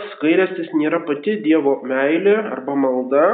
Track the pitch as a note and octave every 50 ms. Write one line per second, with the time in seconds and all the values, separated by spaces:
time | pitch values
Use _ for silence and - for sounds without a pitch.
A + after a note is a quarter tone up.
0 | D3 C#3 - - D3 D#3+ E3+ F#3 F#3+ F3+ F#3 F3 E3 - E3 D3+ D3+ D#3 E3 E3+
1 | E3 D3 C#3+ C#3+ - G#3+ G#3+ - - D#3 D#3+ D#3 C#3+ C#3 C3+ C3 B2+ B2 C3 C3+
2 | C3+ D3 D#3+ F3 F#3+ G3+ G#3 A3 G#3 - C3 C3 B2+ C#3+ C#3 C#3 C#3 C3 B2+ B2+
3 | B2+ B2+ C3+ C#3+ D#3+ G3